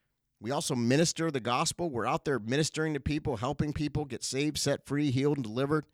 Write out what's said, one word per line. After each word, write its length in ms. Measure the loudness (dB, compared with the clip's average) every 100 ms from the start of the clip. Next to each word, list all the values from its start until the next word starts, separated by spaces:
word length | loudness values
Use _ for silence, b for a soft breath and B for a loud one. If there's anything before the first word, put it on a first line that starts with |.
| _ _ _ _
We 120 | -4
also 220 | -2 0 2
minister 540 | 4 6 4 2 -2
the 100 | -2
gospel. 520 | 0 0 0 -2 -4
We're 160 | -2 0
out 180 | 0 0
there 140 | -2
ministering 560 | 2 2 2 0 -2 -2
to 40 |
people, 380 | -2 -2 -2 -4
helping 360 | -2 -2 -2
people 320 | -2 -2 -2 -6
get 180 | -6
saved, 340 | -4 -2 0 0
set 300 | 0 0 0
free, 240 | -2 0
healed, 260 | 2 2 0
and 60 |
delivered. 420 | -2 -2 0 0 -2